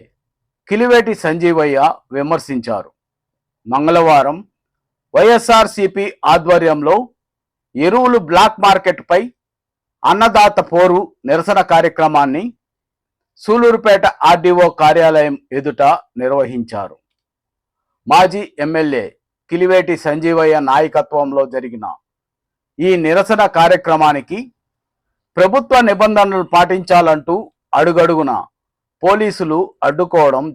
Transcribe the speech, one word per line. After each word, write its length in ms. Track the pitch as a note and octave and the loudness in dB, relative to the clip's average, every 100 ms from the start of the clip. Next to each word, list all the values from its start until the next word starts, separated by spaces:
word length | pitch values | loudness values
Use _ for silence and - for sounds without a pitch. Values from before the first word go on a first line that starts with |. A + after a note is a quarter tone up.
| D#2 _ _ _ _ _ _ | -12 _ _ _ _ _ _
కిలివేటి 440 | G#3 B3 A#3+ A3 G#3+ | -2 2 2 0 -4
సంజీవయ్య 560 | E3 D#3+ E3+ E3 D3+ C3+ D3+ - _ C3+ | -4 -2 0 0 0 0 0 -2 _ -8
విమర్శించారు. 760 | D3 E3 C#3 C3 A2+ G#2+ - _ _ _ _ _ _ _ - | -4 -6 -6 -8 -6 -10 -10 _ _ _ _ _ _ _ -6
మంగళవారం 640 | B2+ D3+ E3+ E3 D3 C3+ D#3+ G#3 _ _ _ _ _ _ C#3 | -4 0 2 4 2 2 -4 -14 _ _ _ _ _ _ 2
వైఎస్ఆర్సీపీ 920 | G#3 A#3 A#3 A3+ G#3 G#3+ F#3+ G3 G3+ - D3 | 4 2 2 2 2 -2 -4 -4 -8 -4 0
ఆధ్వర్యంలో 640 | E3+ D#3+ F3 E3 D3+ D3 G3 B3 _ _ _ _ _ _ B2 E3 | 0 2 2 2 0 0 0 -2 _ _ _ _ _ _ -4 0
ఎరువులు 340 | A#3 B3 A#3+ D#3 | 0 2 0 0
బ్లాక్ 280 | F3 G#3+ G#3+ G3 | 2 2 2 0
మార్కెట్పై 560 | F#3+ F#3 D#3 - F3 A#3+ - _ _ _ _ _ _ D3 | 2 0 -6 -2 -2 -2 -12 _ _ _ _ _ _ -2
అన్నదాత 480 | F#3+ A3+ A3 G#3 G3+ F3 | 0 2 4 4 2 -2
పోరు 300 | E3+ F3+ F3 G3 _ B2+ | 2 2 2 -2 _ -4
నిరసన 320 | D#3 E3+ G3 - | -2 0 -2 2
కార్యక్రమాన్ని 680 | E3 E3 - D#3+ D3+ C#3 C#3 A#3 - _ _ _ _ _ _ _ _ | 2 0 0 0 0 0 -4 -8 -14 _ _ _ _ _ _ _ _
సూలూరుపేట 640 | - A3+ A#3+ A3 A3+ G3 F#3+ - D#3 | -2 2 2 2 2 2 0 0 2
ఆర్డీఓ 360 | F3 F3 F3 E3+ D#3 | 2 2 2 2 2
కార్యాలయం 540 | D3+ D#3 D#3+ D#3 D3+ C#3 _ C3 | 2 4 2 2 0 -4 _ -8
ఎదుట 240 | C#3+ B2 C#3+ E3 - - | -6 0 0 0 -6 -8
నిర్వహించారు. 720 | B2+ C#3 B2 B2 A2+ A2 F#2+ D2 _ _ _ _ _ _ _ _ _ _ - | -4 -2 -4 -6 -10 -10 -12 -16 _ _ _ _ _ _ _ _ _ _ -2
మాజీ 300 | D#3+ F#3 G3 G3+ - D3 | 0 2 -2 -12 -8 -6
ఎమ్మెల్యే 400 | D#3+ D#3 C3 G2+ - _ _ _ | -4 -4 -4 -8 -14 _ _ _
కిలివేటి 440 | E3 F#3 F#3 F3 D#3+ D#3+ | -4 0 0 0 -4 -6
సంజీవయ్య 500 | D3+ E3 E3 D#3+ D#3 C#3 | -4 -2 0 0 0 0
నాయకత్వంలో 720 | C3+ D#3 D#3 C#3+ D3+ C#3+ C#3 C3+ | -2 0 -4 -4 -4 -4 -4 -4
జరిగిన 320 | B2+ B2 A2+ G2+ D2 _ _ _ _ _ _ _ - F3 | -8 -12 -14 -16 -16 _ _ _ _ _ _ _ -6 -2
ఈ 20 | F3+ | 0
నిరసన 380 | D#3+ E3+ F#3+ G#3+ G3+ E3 | 0 -2 0 0 0 2
కార్యక్రమానికి 800 | E3+ F3+ - D#3 D#3 C#3+ B2 F#3+ B3+ _ _ _ _ _ _ _ _ - | 2 0 0 0 0 -2 -8 -12 -14 _ _ _ _ _ _ _ _ 0
ప్రభుత్వ 380 | F#3 C4 - C4 A#3 | 0 0 0 2 2
నిబంధనలు 560 | G3 G#3+ G#3 G3+ F#3+ E3 E3+ | 0 0 2 0 -2 -2 0
పాటించాలంటూ 800 | F3 F#3+ F3 F3+ E3 D#3 D3 F3+ - _ _ C#3 | 0 -2 0 2 2 0 -2 -6 -6 _ _ -2
అడుగడుగున 520 | D#3+ E3+ E3 E3 C#3+ A2 - _ _ _ _ _ | 0 2 2 0 -2 -6 -10 _ _ _ _ _
పోలీసులు 560 | F3 G#3 G#3+ - E3+ D#3 F#3 _ C3+ | -2 0 -2 -4 -4 -4 -4 _ -4
అడ్డుకోవడం 560 | D3 F3 E3+ D3 C3 D3+ | -2 -2 2 2 0 -6